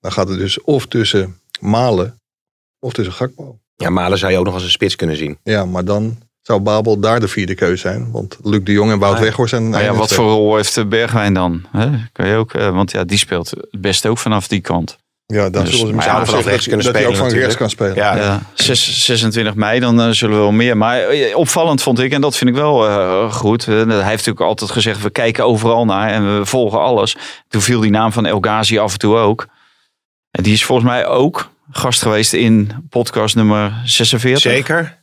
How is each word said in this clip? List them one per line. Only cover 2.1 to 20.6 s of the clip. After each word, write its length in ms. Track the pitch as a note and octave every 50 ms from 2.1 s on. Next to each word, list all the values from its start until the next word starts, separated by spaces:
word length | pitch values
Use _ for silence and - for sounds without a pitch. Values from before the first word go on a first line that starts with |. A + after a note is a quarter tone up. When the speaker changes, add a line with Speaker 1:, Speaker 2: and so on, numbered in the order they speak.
| A#2 _ _ _ _ _ _ _ _ _ _ _ _ _
Speaker 1:
of 120 | - B2+ -
tussen 220 | - G#2+ F2+ F2+
Gakpo. 440 | - B2 B2+ - - D3 - A#2+ _ _ _ _
Speaker 2:
Ja, 140 | _ - F2
Malen 280 | F2+ F#2 F2+ F2+ G2 F#2
zou 140 | F#2+ F#2+ F#2
je 60 | F#2
ook 60 | F2+
nog 100 | G2 F#2
als 80 | F#2 F2+
een 80 | F2+
spits 260 | - - - G2 -
kunnen 200 | - F#2 E2 D#2
zien. 220 | D2 D#2 C#2+ D2 - _
Speaker 1:
Ja, 220 | - A2 G#2 F#2+
maar 200 | F2+ F2+ F2+ F2
dan 340 | F#2 G2+ G#2 G#2+ A2+ A#2 A#2 - _ _ _ _
zou 180 | - A#2 G2
Babel 380 | G2 G#2+ G#2 G#2+ G#2+ A2+ G#2+ G#2
daar 200 | G2+ A2 A2+ A#2+
de 80 | A2+ F#2+
vierde 260 | - - G2 F2+ F#2+
keus 260 | F2 - F2 F2+ F#2
zijn. 300 | - F#2 F#2+ A2 A#2+ A#2
Want 260 | A2+ A2+ G#2 G2 - - -
Luc 180 | G#2 G#2 G#2 F#2+
de 80 | G2+ G#2
Jong 180 | G#2 G#2 A2
en 80 | A2 G2+
Wout 180 | G2+ G2+ G2
Speaker 3:
Ja. 60 | - A2
Speaker 1:
Weghorst 280 | A2 G#2+ - B2 A2+
zijn 120 | - A#2+ A2+
Speaker 3:
Nou 120 | A2+ A2
ja, 60 | G#2
Speaker 1:
één 120 | G#2 G#2 G2+
en 60 | G2+
Speaker 3:
wat 100 | A2 G#2+
Speaker 1:
twee. 100 | - -
Speaker 3:
voor 80 | A#2 G#2+
rol 260 | A2 G#2+ G#2+ G#2 G#2+
heeft, 200 | G#2+ G#2 - -
eh, 80 | - A2
Bergwijn 500 | G2+ A2+ A2+ A#2 A2+ - A#2 G#2 G2+ F#2+
dan? 300 | F#2 F2+ F2 E2+ E2+ F2 - -
Hè? 160 | G2+ A2+ C3 D3 A#2+ A2+ A#2 _
Kan 140 | - F2+
je 100 | F#2+ G#2
ook, 180 | A2 A2+ A2+ -
eh, 160 | - A2 G2+ F2+
want 160 | F2+ G2 F2+
ja, 140 | - G2+ F#2
die 140 | F2 G2 G#2
speelt 320 | - - F#2+ F2 E2+ -
het 300 | - - - - - G2+
beste 280 | F#2 G2+ F#2 - - G#2+
ook 100 | A2+ A2+
vanaf 300 | - - A2 G2+ F2+ -
die 120 | - G2
kant. 360 | F2+ - F2+ F2 E2 - - _ _ _ _ _ _
Speaker 1:
Ja, 240 | _ A2+ G#2+ G2+ F#2+
dan 0 |
Speaker 3:
Dus, 100 | F2+ G2 F#2
Speaker 1:
zullen 80 | F2 - A#2+
ze 60 | A2+
Speaker 3:
maar 100 | A2 A2
Speaker 1:
misschien 180 | A2+ - - G#2
Speaker 3:
ja, 60 | G#2+
Speaker 1:
wel 80 | -
Speaker 2:
vanaf 180 | - G#2+ - A2+
Speaker 1:
zeggen 60 | G2
Speaker 2:
rechts 160 | G2+ G2+ -
kunnen 180 | - - G#2+ G#2
Speaker 1:
dat 80 | B2 A#2+
hij 120 | A2 G#2
ook 80 | A#2+ B2
Speaker 2:
spelen 160 | G2 C3+ B2+
Speaker 1:
van 80 | A2+ A#2
rechts 180 | C3 A#2+ G#2 -
Speaker 2:
natuurlijk. 380 | B2+ G#2 - - A2 G2 F#2+
Speaker 1:
kan 80 | G2 G#2
spelen. 200 | G#2 G2 A2 G#2
Speaker 2:
Ja. 80 | G2+ G2
Speaker 3:
Ja, 100 | G2+ - - -
zes-, 500 | - - - B2+ A#2 - - - - -
zesentwintig 500 | - B2 A2+ A2+ A2 G2+ A#2 A2+ G#2+ G2
mei, 260 | G#2+ G#2+ G#2 A2+ B2
dan, 200 | B2 B2 A#2 A#2
eh, 100 | A#2 A#2
zullen 240 | A2+ - B2 G#2+ G#2+
we 40 | G#2+ G#2
wel 100 | G#2 G#2
meer. 240 | A2